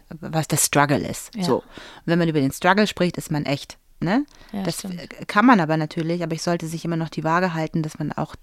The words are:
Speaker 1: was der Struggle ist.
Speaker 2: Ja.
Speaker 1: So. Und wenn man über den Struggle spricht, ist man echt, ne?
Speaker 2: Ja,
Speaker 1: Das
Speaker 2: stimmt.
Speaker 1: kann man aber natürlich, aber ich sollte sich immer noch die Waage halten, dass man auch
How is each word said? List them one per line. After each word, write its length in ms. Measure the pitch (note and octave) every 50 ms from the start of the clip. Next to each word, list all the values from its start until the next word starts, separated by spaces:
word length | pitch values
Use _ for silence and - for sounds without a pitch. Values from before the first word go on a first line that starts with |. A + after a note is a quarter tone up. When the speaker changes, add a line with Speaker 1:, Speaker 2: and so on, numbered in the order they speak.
| - - E3+ D#3
Speaker 1:
was 280 | - C3 D3+ D#3+ D3+ -
der 100 | D#3+ C#3+
Struggle 400 | - - - D3 C#3+ C#3+ C#3+ - - -
ist. 220 | - - - - -
Speaker 2:
Ja. 80 | A3 F3+
Speaker 1:
So. 140 | F3 A#2+ -
Und 40 | - - - - - - - - -
wenn 120 | D#3+ E3+ F3
man 100 | E3+ E3
über 140 | D#3 D3+
den 100 | C3+ C3+
Struggle 360 | - - - F3+ G3 G#3 G#3+ -
spricht, 300 | - - F3+ F3 - -
ist 120 | - -
man 160 | D#3 D3 -
echt, 320 | - C#3+ C#3 - - - - _ _ _ -
ne? 260 | D3 E3 G3+ C4+ D4 - - - - -
Speaker 2:
Ja, 120 | - G3+ F#3+
Speaker 1:
Das 160 | F3+ E3 -
Speaker 2:
stimmt. 200 | - F#3+ F3+ F3 - - - - F3+ -
Speaker 1:
kann 180 | - G#3 A3
man 140 | C4+ B3+ G3
aber 180 | D#3+ D3 D#3+ D#3+
natürlich, 460 | D#3 D#3 - E3+ D#3+ D#3+ E3+ F3 E3+
aber 100 | D#3+ E3+
ich 80 | D#3+
sollte 260 | - F3 F3 E3+ E3 D#3+
sich 160 | E3 D#3+ -
immer 120 | E3+ E3 D#3+
noch 120 | E3 D#3
die 140 | - E3 D3
Waage 300 | D#3+ E3 F3 F#3 F3+ E3
halten, 300 | D#3+ D#3+ D#3 - E3 D#3
dass 160 | D#3 - -
man 120 | D3+ D3
auch 240 | - - D#3 - - -